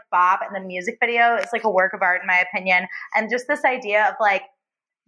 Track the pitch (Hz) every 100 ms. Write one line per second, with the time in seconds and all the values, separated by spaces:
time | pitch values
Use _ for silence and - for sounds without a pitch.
0 | - 180 180 196 - 196 190 180 185 226
1 | 233 233 233 233 - 226 220 185 185 196
2 | 185 180 190 180 180 202 185 180 185 -
3 | - 220 220 240 247 294 285 254 202 208
4 | 208 196 214 190 - _ _ _ _ _